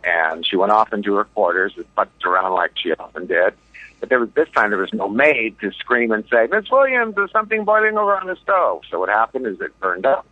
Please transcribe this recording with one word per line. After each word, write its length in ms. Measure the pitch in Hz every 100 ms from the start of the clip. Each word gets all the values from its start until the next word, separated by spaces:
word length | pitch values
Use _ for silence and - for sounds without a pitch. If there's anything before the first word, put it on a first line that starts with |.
And 420 | 90 85 80 82 85
she 100 | 95
went 160 | 101
off 200 | 107 110
into 200 | 107 101 101
her 80 |
quarters 500 | 107 - 90 87 98 -
and 80 | 85
fucked 300 | - 95 _
around 300 | 92 92 92
like 180 | 90 85 -
she 100 | 85
often 320 | 80 - 80 92
did. 260 | 87 92 - _ - - _
But 80 | 113
there 120 | 127
was, 100 | 113
this 180 | 139 160
time 200 | 139 107
there 80 | 101
was 160 | 92
no 140 | 107 98
maid 500 | 110 147 135 110 95
to 100 | 101
scream 400 | - - 123 117
and 120 | 107 107
say, 140 | 120 113
"Miss 200 | 208 202
Williams, 440 | 262 269 254 226
there's 180 | 202 196
something 320 | 220 214 220 208
boiling 320 | 214 214 214
over 180 | 208 196
on 100 | 190
the 100 | 180
stove." 480 | - 190 143 85 -
So 80 | 85
what 100 | 92
happened 360 | 104 113 131 123
is 140 | 92
it 180 | 85 _
burned 260 | 95 90 135
up. 180 | 139 -